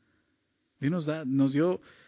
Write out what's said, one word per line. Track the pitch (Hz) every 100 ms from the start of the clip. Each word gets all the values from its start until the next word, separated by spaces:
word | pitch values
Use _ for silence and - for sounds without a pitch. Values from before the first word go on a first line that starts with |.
| _ _ _ _ _ _ _ _
Dios | 135
nos | 180 147
da, | 156
nos | 143 135 135
dio, | 139 170 180 - -